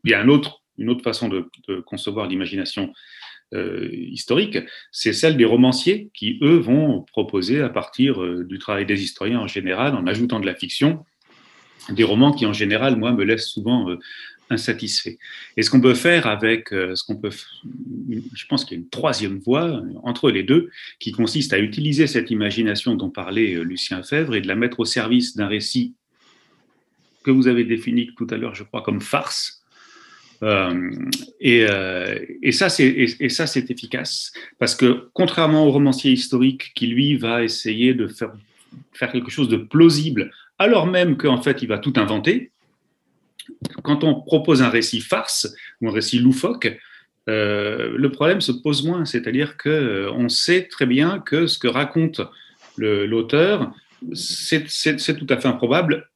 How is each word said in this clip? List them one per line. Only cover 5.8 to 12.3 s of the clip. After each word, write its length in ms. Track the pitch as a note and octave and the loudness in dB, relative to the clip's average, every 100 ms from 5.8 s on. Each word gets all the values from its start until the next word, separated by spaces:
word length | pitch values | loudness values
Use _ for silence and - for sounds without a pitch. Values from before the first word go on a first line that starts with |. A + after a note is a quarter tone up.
| E3+ G#3 G#3 | 0 0 -4
qui, 240 | - G#2+ - | -8 -6 0
eux, 160 | C#3+ E3+ | 4 4
vont 420 | A2+ C#3 D#3 G2 | 4 2 2 -2
proposer, 600 | - - G2 G2 F#2 C#3+ | -4 -4 -2 -2 0 0
à 60 | C3 | 0
partir, 540 | - - - C3+ G#2 | -4 -6 0 0 2
euh, 220 | F2+ F2 | -4 -6
du 160 | F2+ F#2+ | -8 -10
travail 260 | - G2+ G2+ | -4 -4 -2
des 160 | G#2 | -2
historiens 380 | F#2 - G2+ A#2+ | -4 -6 -2 -2
en 80 | G2 | -4
général, 480 | G2+ F#2+ F#2 C#3 B2 | -6 -4 -2 0 0
en 100 | F2 | -2
ajoutant 320 | G#2+ A#2+ A#2 | 0 -2 -2
de 80 | F#2+ | -4
la 80 | |
fiction, 500 | F2 F2 - C#3+ D#3+ - _ _ _ _ _ _ _ - | -6 -8 0 0 0 -10 _ _ _ _ _ _ _ -8
des 160 | G2+ | 0
romans 260 | A2 G#2+ C#3 | 2 6 4